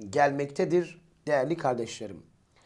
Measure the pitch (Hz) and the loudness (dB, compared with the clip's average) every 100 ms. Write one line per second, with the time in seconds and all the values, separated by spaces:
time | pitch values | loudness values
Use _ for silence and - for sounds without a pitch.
0 | 104 139 143 139 143 143 175 175 165 - | -4 4 4 4 -2 -2 2 2 0 -6
1 | _ _ - 143 135 165 147 120 117 - | _ _ 0 2 2 0 0 -2 -4 -8
2 | 107 87 - _ _ _ | -12 -14 -20 _ _ _